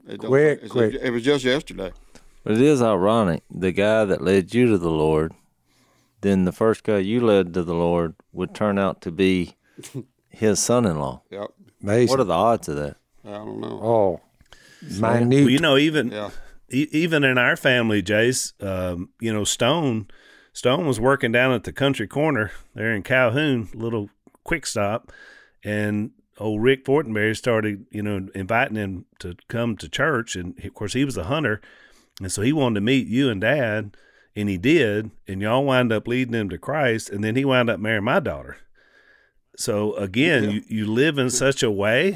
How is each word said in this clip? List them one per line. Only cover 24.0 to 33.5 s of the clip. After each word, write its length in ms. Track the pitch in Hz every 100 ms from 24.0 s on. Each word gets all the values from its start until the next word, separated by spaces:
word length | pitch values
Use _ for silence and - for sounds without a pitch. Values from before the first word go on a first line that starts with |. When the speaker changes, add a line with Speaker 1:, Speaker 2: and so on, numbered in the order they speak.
| 101 _ _ _
Speaker 4:
quick 220 | - 170 -
stop, 460 | 110 101 113 - - - - _ _
and 480 | 104 104 104 104 110 - _ -
old 240 | 107 107
Rick 220 | 120 135 135
Fortenberry 500 | 139 147 107 107 110
started, 500 | - 113 107 101 -
you 100 | 104
know, 260 | 104 101 95 98
inviting 400 | 92 113 135 107
him 280 | 101 90 - _
to 160 | 92 87 -
come 300 | 117 117 110
to 100 | 78
church, 460 | - 151 131 113 -
and 220 | 90 -
of 100 | 98
course 200 | - 104
he 120 | 127 139
was 120 | 110
a 80 | 85
hunter, 360 | 151 135 104 - - - _ _ -
and 80 | 95
so 100 | -
he 100 | 113
wanted 240 | 151 127 107
to 60 |
meet 260 | 104 135 107
you 220 | 113 139
and 100 | 104
Dad, 540 | 110